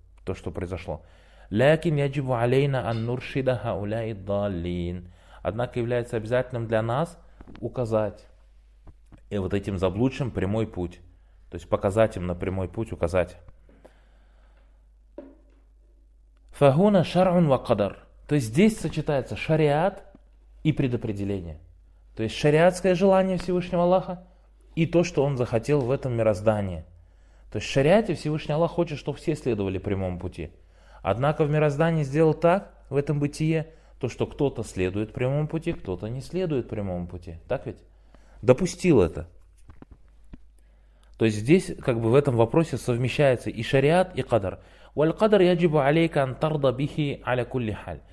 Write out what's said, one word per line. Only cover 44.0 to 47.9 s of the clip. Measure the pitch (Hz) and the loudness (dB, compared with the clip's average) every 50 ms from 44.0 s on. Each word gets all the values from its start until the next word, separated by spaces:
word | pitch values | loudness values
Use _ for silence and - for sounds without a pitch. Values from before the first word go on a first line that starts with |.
| 185 180 - | 2 0 -2
и | 131 | -6
кадар. | 127 - 120 110 98 90 90 - - - - - - - - | -2 0 0 0 0 -2 -6 -8 -14 -20 -20 -20 -20 -8 -2
«Валь | 127 151 160 | 0 0 0
кадар | 165 - 214 220 214 196 | 2 2 4 6 6 6
яджибу | 180 175 180 165 175 170 151 156 | 6 6 6 4 2 2 4 4
алейка | 131 139 151 165 165 160 165 151 135 | 4 4 4 4 2 2 2 0 0
ан | 131 120 | 0 -2
тарда | - - 156 156 147 139 131 | -2 -2 -2 0 2 2 2
бихи | 117 117 147 143 - - 151 143 127 - - | 2 0 -2 -4 -2 -2 -2 -2 -4 -4 -2
аля | 123 123 127 117 | -2 -2 0 -2
кулли | 117 - 131 120 107 101 | -2 -4 -4 -2 -2 -4
халь». | - - 92 | -6 -8 -12